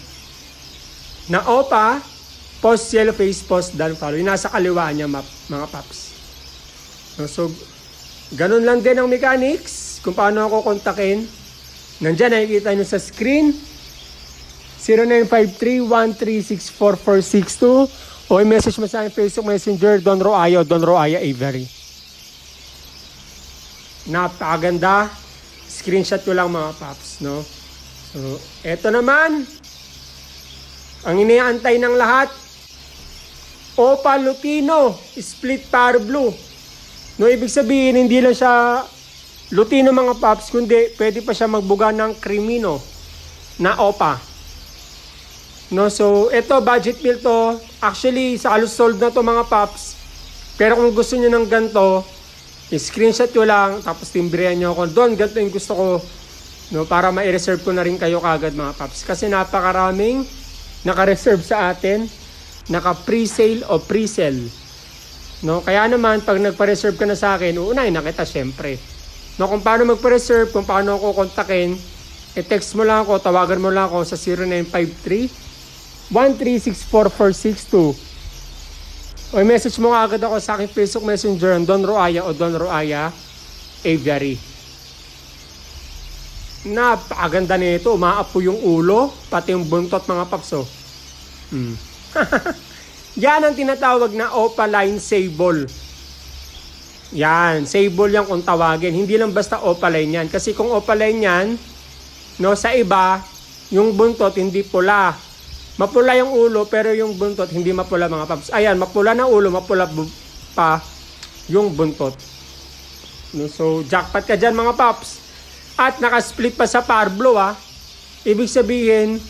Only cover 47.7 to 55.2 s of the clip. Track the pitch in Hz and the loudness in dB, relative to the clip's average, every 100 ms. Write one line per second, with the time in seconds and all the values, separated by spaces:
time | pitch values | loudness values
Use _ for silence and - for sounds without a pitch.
47.7 | - 214 190 254 254 254 240 240 214 226 | -6 -4 0 -2 0 -2 -2 0 0 0
48.7 | 226 233 202 240 240 233 233 233 214 208 | 2 2 2 0 0 0 0 2 0 0
49.7 | - - - - - - - - - 214 | -4 -16 -16 -20 -20 -20 -20 -20 0 2
50.7 | 233 240 214 226 254 240 233 220 226 220 | 4 4 2 0 2 2 2 2 0 2
51.7 | 208 190 185 190 - - - - - - | 2 4 2 -2 -16 -20 -20 -20 -20 -8
52.7 | 156 - - 226 220 240 233 220 208 196 | -6 -6 2 2 4 2 2 4 4 2
53.7 | 202 180 165 - 180 175 170 180 175 175 | -2 -8 -10 -6 -4 -2 0 0 0 -2
54.7 | 170 170 165 240 202 | -2 0 2 2 2